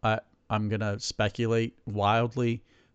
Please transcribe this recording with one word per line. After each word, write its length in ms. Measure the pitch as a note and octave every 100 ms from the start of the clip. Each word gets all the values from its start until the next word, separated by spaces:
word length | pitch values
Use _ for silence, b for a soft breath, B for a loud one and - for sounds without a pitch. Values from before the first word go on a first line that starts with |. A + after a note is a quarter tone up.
I, 180 | A2 A2 - _ -
I'm 180 | G#2+ G#2+
gonna 300 | G#2+ G#2 G2+
speculate 760 | - - A2 - A#2 A2+ A#2 - -
wildly 760 | G#2 G2+ A2+ A#2+ B2 A#2+ A#2 - b b